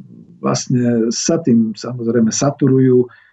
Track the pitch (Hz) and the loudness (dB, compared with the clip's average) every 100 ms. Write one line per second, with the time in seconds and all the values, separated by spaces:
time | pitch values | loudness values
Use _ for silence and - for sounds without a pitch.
0 | - 117 - - 135 135 - 127 120 120 | -20 -20 -20 -8 -6 -4 -2 -2 0 0
1 | 113 113 - 165 165 117 110 107 123 123 | -2 -2 -2 -2 2 2 2 -4 -10 -8
2 | 117 120 113 - - - 139 131 131 123 | -2 0 0 0 -2 0 2 2 4 2
3 | 123 - _ | 0 -6 _